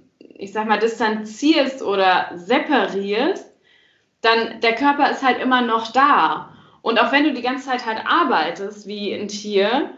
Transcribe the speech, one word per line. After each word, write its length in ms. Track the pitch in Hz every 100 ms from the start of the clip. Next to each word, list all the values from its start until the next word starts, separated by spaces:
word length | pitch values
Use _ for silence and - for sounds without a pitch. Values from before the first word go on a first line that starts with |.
| _ _
ich 340 | - - 196
sag 140 | 220 220
mal, 100 | 208
distanzierst 1040 | 226 - 220 214 - - 285 311 262 -
oder 500 | - 196 190 180 -
separierst, 1120 | - 175 262 - 269 190 190 196 208 294 403 - _ _ _ _ _ _ _
dann 380 | 226 226 226 -
der 140 | 226
Körper 360 | 233 285 285 269
ist 120 | -
halt 180 | 269 247
immer 220 | 254 254
noch 300 | 240 226 226
da. 600 | 254 285 226 160 156 - - - _
Und 160 | - 269
auch 120 | 233
wenn 120 | 277
du 80 | 302
die 100 | 247
ganze 240 | 240 269 269
Zeit 180 | 254 226
halt 140 | 220 -
arbeitest 800 | 302 302 190 156 170 196 208 196
wie 260 | 208 202
ein 160 | 107 202
Tier, 640 | - 208 202 202 254 370